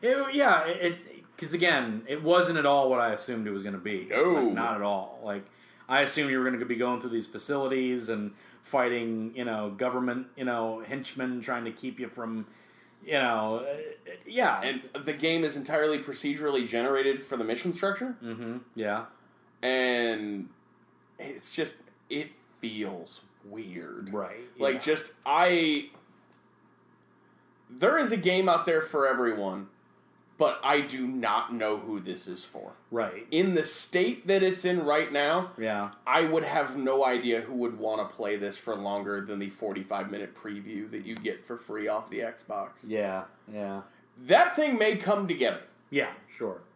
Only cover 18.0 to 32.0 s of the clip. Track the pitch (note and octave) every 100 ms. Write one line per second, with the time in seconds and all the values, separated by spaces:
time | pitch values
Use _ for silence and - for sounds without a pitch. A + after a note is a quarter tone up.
18 | C4 A#3 A#2 A2+ A#2 B2 A#2+ A#2 G#2+ G#2
19 | - - _ _ _ _ B2+ C3 B2+ B2
20 | A#2 A2 G#2+ G2+ F#2 - _ _ _ _
21 | _ _ - C3+ - - D#3 - - _
22 | _ C#3+ D3 - _ _ A2+ G#2+ G2+ F#2
23 | E2 - - _ G#2 G#2+ G2+ F2 D#2+ G2+
24 | F#2+ G2+ F#2+ G#2+ B2 - C#3 B2+ C#3+ D#3
25 | - - C3 D3+ F3+ F3 D#3+ D3 C#3+ -
26 | _ _ _ _ _ _ _ _ _ _
27 | _ _ _ _ _ _ _ B2+ F#3+ D#4+
28 | B3+ A3 E3+ F#3 F#3+ E3 - D#3+ D#3 D3+
29 | C3+ B2+ A#2+ G#2+ G2 F#2+ G2 _ _ _
30 | _ _ _ - D#3 - C3 D3 C#3 C3
31 | B2+ B2+ A2+ G#2+ A#2 A#2+ A2 G#2+ G2+ G#2